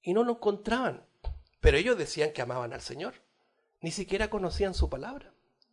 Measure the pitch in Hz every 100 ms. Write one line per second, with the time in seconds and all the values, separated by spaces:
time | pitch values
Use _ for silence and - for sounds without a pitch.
0 | - 196 240 233 214 202 208 233 247 127
1 | _ _ - - - _ 151 143 214 226
2 | 147 - 151 151 123 127 120 127 - 131
3 | 196 - _ _ _ _ _ _ 165 165
4 | 185 196 214 220 185 - 196 180 - 135
5 | 156 277 - _ _ _ _